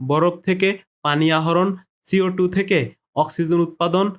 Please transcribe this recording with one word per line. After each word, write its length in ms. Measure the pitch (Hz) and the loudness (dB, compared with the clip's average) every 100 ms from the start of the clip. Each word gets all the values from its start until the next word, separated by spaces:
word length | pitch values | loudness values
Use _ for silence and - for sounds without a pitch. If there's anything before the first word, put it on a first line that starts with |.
| 131 | -2
বরফ 280 | 147 175 175 - | 2 2 0 -4
থেকে 200 | 185 190 196 _ _ | 0 0 -2 _ _
পানি 240 | 147 147 160 | -2 2 2
আহরণ, 360 | 160 160 170 190 190 - _ - | 2 2 2 0 -2 -10 _ -2
সিও 220 | 190 185 | 0 0
টু 160 | 185 180 | 0 -2
থেকে 300 | 190 196 185 117 - _ - | 0 0 0 -2 -8 _ -4
অক্সিজেন 440 | 156 - 165 170 | -4 -2 0 0
উৎপাদন 460 | 170 - 170 180 202 | 0 -2 -2 0 -2